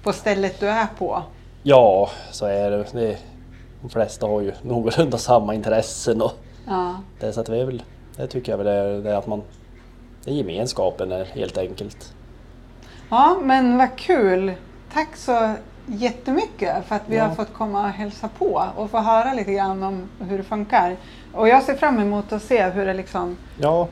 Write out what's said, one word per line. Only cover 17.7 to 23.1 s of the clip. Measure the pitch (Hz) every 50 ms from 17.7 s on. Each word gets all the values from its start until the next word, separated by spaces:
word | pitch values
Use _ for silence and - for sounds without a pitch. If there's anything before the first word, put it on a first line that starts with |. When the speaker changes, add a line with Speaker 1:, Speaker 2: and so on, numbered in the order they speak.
| 202 202
Speaker 1:
och | 208 202
hälsa | 190 185 214 208 208 - - 214 - -
på | 370 403 190 - - 185 -
och | - 214 208
få | - 226
höra | 220 226 226 226 226 262 269
lite | 240 202 202 196
grann | 196 196 190 190 190 190
om | 190 196 185 180 196 - -
hur | 214 180 196 196
det | 190
funkar. | - 220 214 202 208 - 226 180 180 185 180 - - - - - - -
Och | - 220 220
jag | 240 269 269
ser | - 269
fram | 277 - 302 262 220
emot | 208 202 208 208 202 202 220
att | 208 208
se | - 262 233 196 185
hur | 175 202 196
det | 190 190
liksom | 190 190 -